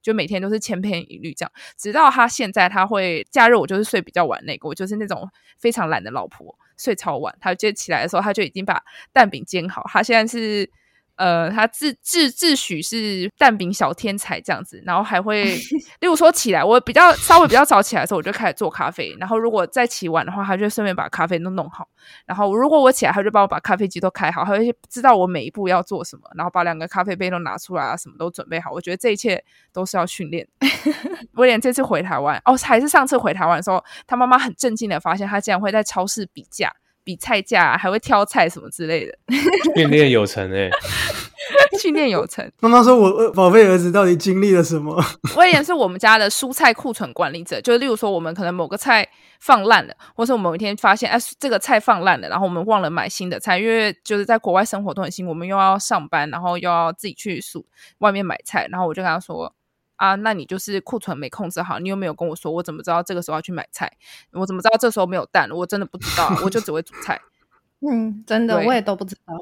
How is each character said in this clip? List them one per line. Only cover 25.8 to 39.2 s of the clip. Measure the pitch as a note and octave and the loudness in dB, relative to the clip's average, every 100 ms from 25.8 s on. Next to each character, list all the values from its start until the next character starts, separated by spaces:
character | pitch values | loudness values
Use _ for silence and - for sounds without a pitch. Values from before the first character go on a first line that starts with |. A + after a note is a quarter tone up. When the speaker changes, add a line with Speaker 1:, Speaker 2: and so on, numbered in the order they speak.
Speaker 1:
做 | F3+ F#3 | -2 -10
什 | - - | -10 -16
么， | - | -20
然 | E3+ | -10
后 | E3+ | -4
把 | F3+ | -2
两 | E3+ D#3+ | -2 -4
个 | E3+ | -6
咖 | G3 | -4
啡 | F#3+ F#3+ | -4 -4
杯 | F#3 | -4
都 | F3+ | -4
拿 | D#3+ F#2+ | -8 -10
出 | - F3+ | -8 -6
来 | |
啊， | B2+ D#3 | -6 -6
什 | - | -12
么 | - | -10
都 | E3 | -10
准 | - - | -10 -10
备 | E3 | -10
好。 | - | -8
我 | D#3+ | -12
觉 | F3 | -10
得 | F#3 | -4
这 | A#3+ | -4
一 | G#3 | -2
切 | A#3+ F#3 _ _ _ | -4 -4 _ _ _
都 | F3+ F#3 | -10 -6
是 | F#3+ | -4
要 | |
训 | F3+ - D#3+ | -6 -8 -10
练。 | E3 - _ | -10 -12 _
Speaker 2:
<laughs> | C4+ - D4 D4+ D4 F4 A#3 - | -4 -2 -4 -4 -10 -14 -12 2
Speaker 1:
威 | B3+ | 2
廉 | A3+ | 4
这 | B3+ | 0
次 | B3 | -2
回 | C4 E3 | -2 -2
台 | F#3 C#3 | -2 -4
湾， | C#3+ D3 | -2 0
哦， | - C4 | 2 2
还 | - A#3 | 4 2
是 | D4 | 4
上 | E4 C4+ | 2 4
次 | B3+ | 0
回 | G#3+ | 0
台 | F#3 E3 | 0 0
湾 | D#3+ | 0
的 | |
时 | F#3 | 0
候， | F#3 - - _ | -4 -4 -20 _
他 | B3 | 0
妈 | B3 | 4
妈 | B3+ | 4
很 | C4 | 2
震 | F3+ B3+ A3 | -2 -2 -2
惊 | A3 | -4
的 | F3+ | -4
发 | D#3+ F#3+ | -2 -4
现， | G3+ | -2
他 | G3+ | -4
竟 | G#3 | -2
然 | F#3+ | -2
会 | G3+ | 0
在 | G#3+ | 0
超 | G#3+ - F#3+ | -2 -4 -4
市 | - F#3+ | -6 -10
比 | - - | -14 -20
价， | - - - _ _ | -8 -8 -8 _ _
比 | - F3 | -14 -12
菜 | - G#3+ | -2 -2
价 | G3 G#3 D#3+ | 0 2 4
啊， | D3 | 2
还 | F#3 | 0
会 | G#3+ | -4
挑 | - G#3+ | 2 2
菜 | G#3 - A3+ | 2 2 0
什 | E3+ | -2
么 | - | -16
之 | - D#3+ | -10 -4
类 | D#3+ - | -4 -4
的。 | - | -14